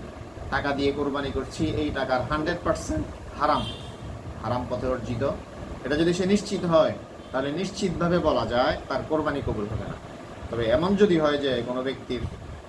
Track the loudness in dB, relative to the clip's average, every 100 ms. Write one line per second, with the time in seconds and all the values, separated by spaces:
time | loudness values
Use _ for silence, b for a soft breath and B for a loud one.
0 | -8 -12 -14 -12 -4 -2 0 2 2 2
1 | 0 0 -2 -2 -4 -2 0 0 0 0
2 | 0 0 2 0 0 -2 0 -2 -2 -4
3 | -4 -8 -10 -2 2 2 0 -8 -12 -12
4 | -12 -10 -10 -8 -4 -2 -2 -2 -2 -2
5 | -2 -2 -2 -2 -8 -12 -12 -8 -2 2
6 | 2 4 4 4 2 -2 4 6 6 2
7 | -8 -14 -6 -2 -2 -2 -4 0 0 2
8 | 2 4 4 2 2 2 4 2 -2 -4
9 | 0 0 2 0 -2 -2 -2 -4 -6 -8
10 | -12 -14 -14 -12 -6 -2 4 4 4 6
11 | 8 8 4 4 2 0 0 -2 -2 -4
12 | -4 -4 -4 -8 -12 -14